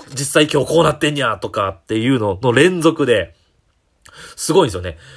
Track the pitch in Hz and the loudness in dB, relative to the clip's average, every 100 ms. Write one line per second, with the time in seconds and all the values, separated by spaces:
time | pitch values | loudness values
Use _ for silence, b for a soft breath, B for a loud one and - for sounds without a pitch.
0 | - 131 139 160 151 147 123 160 156 143 | -14 -10 -2 0 2 0 0 2 2 0
1 | 151 143 123 101 110 107 98 - - 110 | -4 -2 -2 -4 -6 -4 -4 -6 -6 -2
2 | 120 131 104 95 127 120 170 180 160 151 | 0 0 -2 -2 0 4 2 2 0 0
3 | 131 107 85 _ _ _ _ _ _ _ | 2 0 -2 _ _ _ _ _ _ _
4 | - B B B - 170 139 90 90 80 | -20 B B B 0 2 2 -2 -10 -12
5 | B | B